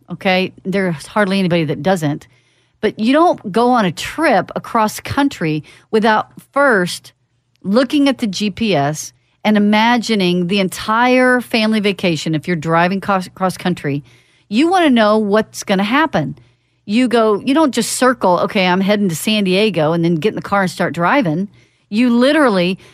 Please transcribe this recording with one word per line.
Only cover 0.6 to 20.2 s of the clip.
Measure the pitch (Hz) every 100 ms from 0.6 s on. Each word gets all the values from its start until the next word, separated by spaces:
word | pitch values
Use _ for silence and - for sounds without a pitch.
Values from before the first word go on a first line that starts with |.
| 190
There's | 190 185 151 -
hardly | 220 202 196
anybody | 185 175
that | 151 147
doesn't. | 165 190 151 151 - _ _ _ _ _
But | 214 -
you | 220
don't | 285 339 294 214
go | 175 247
on | 247 190
a |
trip | - - - 320 202 - -
across | - 233 214 -
country | - - 285 - 165 156 - - _
without | 220 220 214 - - -
first | 277 285 208 175 - - _ _ _ _ _
looking | 185 214 277 302 277
at | -
the | 226
G | 175 208
P | 180 226 160
S | 139 156 - - _ _ 208
and | 214
imagining | 208 214 226 240 226 214 180 180 175
the | 196
entire | 190 - - 220 247 254 254 247
family | 233 233 214 220
vacation | 202 190 185 156 170 156
if | 190
you're | 175
driving | 160 165 175 196
cross, | 185 196 180
cross | - 185 180
country. | 185 175 151 143 - _ _ _ -
You | 208 330
wanna | 381 320
know | 240 208 220
what's | 208 214 214 -
gonna | - 190 202
happen. | 269 311 180 147 147 - _ _ _ -
You | 214 254
go, | 233 220 202
you | -
don't | 277 311
just | 226 -
circle, | - 254 247 190 170
"Okay, | 190 214 180
I'm | 180
heading | 190 214 202
to | 160
San | - 214 190
Diego," | 185 214 170 151
and | 170
then | 165
get | 170